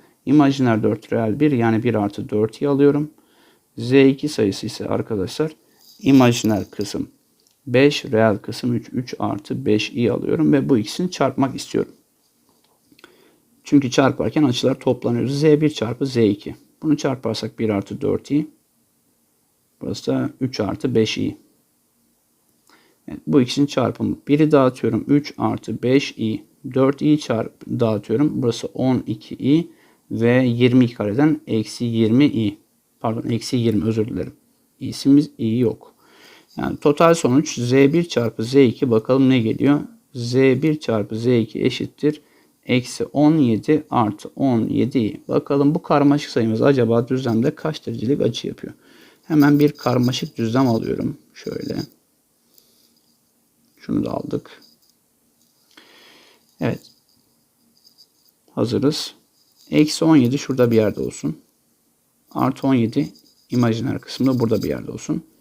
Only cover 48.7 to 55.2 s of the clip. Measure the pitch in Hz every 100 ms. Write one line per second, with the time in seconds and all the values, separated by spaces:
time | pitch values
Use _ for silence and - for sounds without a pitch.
48.7 | - _ _ - _ - 156 143 147 147
49.7 | 143 - 123 123 127 160 - 113 120 131
50.7 | 113 - - - 147 _ - - - -
51.7 | - - _ _ _ _ _ _ _ _
52.7 | _ _ _ _ _ _ _ _ _ _
53.7 | _ - 52 57 - - - - - _
54.7 | _ _ _ _ _